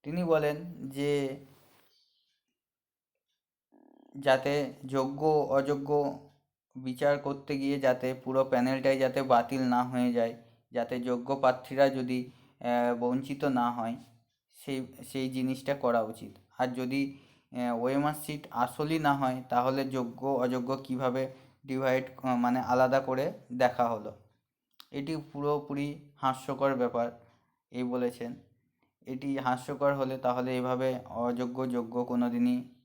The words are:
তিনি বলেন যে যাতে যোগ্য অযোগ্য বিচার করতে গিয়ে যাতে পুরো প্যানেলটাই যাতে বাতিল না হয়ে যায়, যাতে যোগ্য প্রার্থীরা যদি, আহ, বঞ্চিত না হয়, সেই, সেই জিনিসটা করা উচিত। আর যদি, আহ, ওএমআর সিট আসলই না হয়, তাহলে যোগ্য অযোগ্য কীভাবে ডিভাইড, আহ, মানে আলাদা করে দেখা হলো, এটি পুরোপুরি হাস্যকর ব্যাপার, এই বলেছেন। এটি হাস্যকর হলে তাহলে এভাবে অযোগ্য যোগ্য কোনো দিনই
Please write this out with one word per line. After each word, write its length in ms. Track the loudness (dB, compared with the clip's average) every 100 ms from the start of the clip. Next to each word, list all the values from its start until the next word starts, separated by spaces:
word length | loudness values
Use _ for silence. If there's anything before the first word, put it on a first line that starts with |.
তিনি 220 | -6 -4
বলেন 640 | 2 4 4 -2 -8 -12 -10
যে 480 | -4 0 0 -2 -6 -16 -20 _ _ _ _ _ _ _ _ _ _ _ _ _ _ _ _ _ _ _ _ _ _ _ _ -20 -2
যাতে 560 | 4 4 4 0 -2 -8
যোগ্য 420 | -4 0 0 2 4
অযোগ্য 920 | 4 4 2 2 -2 2 2 0 -4 -16 _ _ _ _ -10
বিচার 420 | -8 0 2 2
করতে 400 | 0 -6 -4 -2
গিয়ে 220 | 0 2
যাতে 340 | 2 2 0
পুরো 300 | -4 0 2
প্যানেলটাই 540 | 4 4 4 2 2 4
যাতে 240 | 2 2
বাতিল 400 | 4 4 4 0
না 200 | 2 2
হয়ে 300 | 2 0 2
যায়, 220 | 2 0 -4 -18 _ _
যাতে 280 | -4 -4 -4
যোগ্য 360 | -2 -4 -2 2
প্রার্থীরা 520 | 2 2 -4 4 4
যদি, 420 | 4 -2 -4 -4 -16 _ _
আহ, 340 | 0 2 2
বঞ্চিত 500 | 0 0 -2 -4 -2
না 260 | 0 2 0
হয়, 260 | -2 -6 -8 -12 _ _ _ _
সেই, 320 | -16 -8 -8 -8 -14
সেই 260 | -8 -4 -4
জিনিসটা 440 | -2 -2 -2 -2
করা 280 | 0 2 2
উচিত। 360 | 0 -6 -16 -18 _ -4
আর 100 | -4
যদি, 500 | -2 -2 -2 -2 -6 -20 _ _
আহ, 300 | -4 -2 0
ওএমআর 320 | 0 2 0
সিট 320 | -2 -8 -10 -8
আসলই 480 | -2 -2 -2 -2 2
না 160 | 2
হয়, 280 | 2 0 -2 0
তাহলে 360 | 2 2 0
যোগ্য 420 | -2 -2 -4 -4 -2
অযোগ্য 500 | 0 0 -2 -2 -6
কীভাবে 520 | -4 -2 0 0 -4 -8 -20 _ -6
ডিভাইড, 380 | 0 2 2 -2 -6
আহ, 140 | 0 2
মানে 240 | 2 2
আলাদা 400 | 2 4 6 4
করে 320 | 2 0 -2 -4 -12
দেখা 360 | 2 2 4 0
হলো, 300 | 0 -6 -14 _ _ _ _ _ _ -12
এটি 260 | -10 -6 -8 -8
পুরোপুরি 800 | -6 -2 -2 -4 -4 -4 -8 -16 _
হাস্যকর 580 | -2 -2 -6 0 2
ব্যাপার, 320 | 2 0 0 -2 -6 -20 _ _ _ _
এই 120 | -6
বলেছেন। 520 | -2 0 -2 -2 -10 -12 _ _ _ _ _ _ -12
এটি 320 | -8 -4 -2
হাস্যকর 560 | 0 -2 -4 0 2
হলে 240 | 2 -2 0
তাহলে 380 | 0 0 0 -2
এভাবে 420 | 0 0 0 -2 -6
অযোগ্য 640 | -4 -2 -2 -4 -4 -2
যোগ্য 340 | -2 -2 -4
কোনো 260 | 0 0 2
দিনই 340 | 2 2 2 -4 _